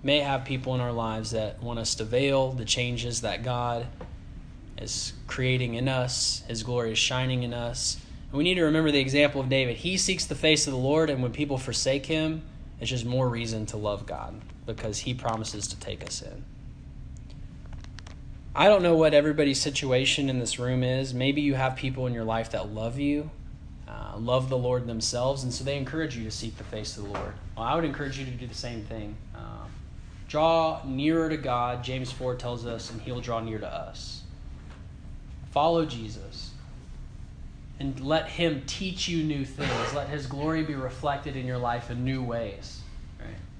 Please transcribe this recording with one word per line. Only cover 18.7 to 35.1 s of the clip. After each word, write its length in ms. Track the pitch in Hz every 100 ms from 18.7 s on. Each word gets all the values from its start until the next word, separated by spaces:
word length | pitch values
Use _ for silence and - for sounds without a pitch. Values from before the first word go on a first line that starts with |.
| 208
know 140 | 175 165
what 180 | 160
everybody's 480 | 147 151 151 147 135
situation 680 | 151 135 139 127 135 - 139
in 80 | 127
this 180 | 117 -
room 240 | 123 127
is. 320 | 127 131 135
Maybe 280 | 123 131 139
you 120 | 147
have 220 | 131 131 127
people 320 | 135 127 127
in 60 | 120
your 80 |
life 260 | 110 113 113
that 200 | 107 101
love 240 | 107 113 127
you, 320 | 143 147 151 - - - - - -
uh, 300 | 110 107 101
love 320 | 117 127 131
the 80 | 131
Lord 300 | 123 127 120
themselves, 560 | 113 110 120 127 139
and 100 | 127
so 100 | 120
they 140 | 131 143
encourage 400 | 131 160 156 120
you 60 |
to 80 | 110
seek 260 | - 117 104
the 60 |
face 340 | 107 110 104 -
of 60 |
the 80 | 101
Lord. 220 | 104 98 - - -
Well, 100 | 117
I 80 | 156
would 100 | 165
encourage 320 | 139 143 131
you 80 | 131
to 60 |
do 160 | 123 123
the 80 | -
same 280 | 127 117
thing. 320 | 107 113 104 107 - 113
Um, 340 | 110 110 107 - - - - - -
draw 540 | 151 160 165 160 160 135
nearer 420 | 131 147 165 160
to 80 | 156
God, 460 | 135 123 123 123
James 280 | 123 131 127
four 240 | - 127 123
tells 300 | 123 120 117
us, 240 | 113 -
and 120 | 113
he'll 200 | 131 123
draw 200 | 120 117
near 180 | 110 110
to 80 | 98
us. 560 | 82 80 - - - - - - - - - - - -